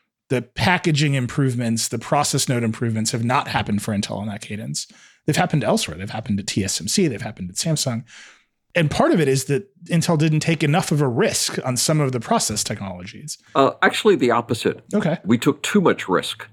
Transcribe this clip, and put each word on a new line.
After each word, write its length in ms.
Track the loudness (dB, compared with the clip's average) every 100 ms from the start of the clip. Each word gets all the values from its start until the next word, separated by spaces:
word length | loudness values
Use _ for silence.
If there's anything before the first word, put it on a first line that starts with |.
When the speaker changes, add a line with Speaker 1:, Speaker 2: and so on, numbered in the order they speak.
| _ _ -2
Speaker 1:
the 140 | -2
packaging 720 | -2 0 2 2 2 2 2
improvements, 720 | 0 -2 0 0 0 0 -2 -2
the 100 | -6
process 500 | 0 0 2 0 0
node 140 | 0
improvements 480 | 0 -2 -2 -2 -2
have 140 | -2
not 240 | 2 0 0
happened 340 | -2 0 -2
for 100 | -2
Intel 260 | -2 -2 -6
on 100 | -6
that 120 | -8
cadence. 460 | -10 -10 -8 -8 -10 -16 -20 _
They've 100 | -2
happened 300 | 0 2 0
elsewhere. 340 | 2 0 -2 -8
They've 100 | -8
happened 300 | -8 -4 -4
at 80 | -2
T 160 | -2
S 180 | -2 -4
M 60 | -2
C. 220 | 0 0
They've 120 | 0
happened 300 | -8 -10 -10
at 60 | -6
Samsung. 480 | -2 0 0 -4 -6 -16 -20 -20 _ _ _ 0
And 140 | 2
part 200 | 2 4
of 100 | 4
it 60 | 4
is 200 | 2 0
that 220 | -2 -4 _ -2
Intel 320 | 0 2 2
didn't 220 | 4 2
take 220 | 0 0
enough 300 | 2 2 2
of 80 | 2
a 80 | 2
risk 500 | 2 0 0 -2 -4
on 120 | -4 -2
some 220 | 0 2
of 140 | 0
the 80 | -2
process 420 | 0 0 0 -2
technologies. 760 | -4 -6 -8 -10 -14 -14 -14 -16 _
Speaker 2:
Uh, 180 | 2 2 4
actually, 320 | 0 2 2
the 160 | 4 4
opposite. 540 | 2 0 -2 0 -2 -2
Speaker 1:
Okay. 240 | -2 0 0
Speaker 2:
We 140 | 2 2
took 240 | 2 0
too 180 | 0 2
much 280 | 4 2 0
risk, 380 | 0 0 -8 -14